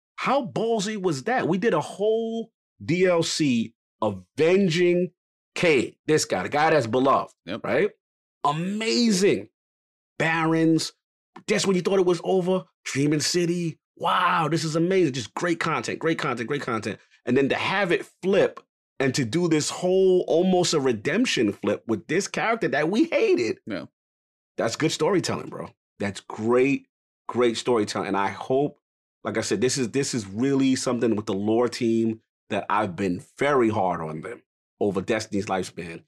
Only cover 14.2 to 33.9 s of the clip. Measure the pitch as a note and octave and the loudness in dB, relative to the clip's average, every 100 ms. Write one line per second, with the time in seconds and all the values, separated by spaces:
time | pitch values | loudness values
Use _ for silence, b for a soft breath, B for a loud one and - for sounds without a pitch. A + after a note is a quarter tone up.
14.2 | F3+ F3+ D3+ D#3+ D#3 D#3+ E3+ F#3+ D#3+ C3 | 2 2 0 0 0 0 2 2 2 0
15.2 | G#2 - F3 E3 E3+ C#3 A2 - D#3 E3 | -8 -4 -2 -2 -2 -2 -4 -4 -2 -2
16.2 | D3+ A#2+ A2+ D3 - A2 A2 F#2+ b b | -4 -4 -4 -6 -4 -4 -4 -8 b b
17.2 | B2 C3 C#3 - A2 F#3+ F#3+ E3 - _ | 0 2 2 0 -2 -2 0 -2 -4 _
18.2 | F3+ G3 - - - _ _ - C3+ C#3 | 0 2 2 0 -20 _ _ -4 -2 0
19.2 | A#2 D#3+ F3 D#3 - - F#3 F#3+ F#3+ F3+ | -2 0 2 0 -2 -4 0 2 4 4
20.2 | - D#3 F#3 F3+ F3 D#3+ C3 G#2+ C#3 F#3 | 2 2 4 2 2 2 0 0 -2 0
21.2 | B3+ - G#2+ - G2+ G2+ - G#2+ - E3 | 0 2 0 0 -2 -2 -2 -4 -2 -4
22.2 | G3 E3+ G#3 A#3 - C3+ D#3 A3 E4 C#5+ | -2 -4 -2 -2 -2 0 0 2 2 2
23.2 | A4+ F#4 - - - F2+ C#2 _ _ _ | 2 2 0 -4 -8 -10 -10 _ _ _
24.2 | _ _ _ - A2 - D#3 - D#3 E3+ | _ _ _ -4 -4 -2 -2 0 0 0
25.2 | - G2 - - E2 _ _ - G2+ - | -2 -4 -8 -12 -14 _ _ -8 -8 -8
26.2 | - - A2 B2 C#3 C3+ - _ _ _ | -12 -6 0 2 2 0 -6 _ _ _
27.2 | - A#2 B2 A2 - A#2 G#2 G#2+ F#2+ G2 | -6 0 0 0 0 0 0 -4 -2 -2
28.2 | G2 G2+ - C3 D3 - _ _ _ _ | -2 -4 -2 0 -2 -6 _ _ _ _
29.2 | A2 A2 G#2+ G2+ B2+ C#3 A#2 C3+ C3+ B2 | -6 -4 -2 0 0 0 -2 -2 -2 -4
30.2 | F#2+ G#2 C3+ C#3 C3+ C3 C3+ A#2+ A#2+ G#2+ | -6 -2 0 2 2 2 0 0 0 0
31.2 | G#2+ G2 G#2 A#2 A#2+ - A#2 A2+ A2+ A2 | -2 -2 0 2 0 0 0 0 0 -4
32.2 | _ _ - G2+ - G2+ G#2 E2 G2 F2+ | _ _ -6 -6 -2 -2 -2 -2 -2 -4
33.2 | - - C#3+ C#3 A2+ G#2 F#2 | -8 -2 2 2 2 2 0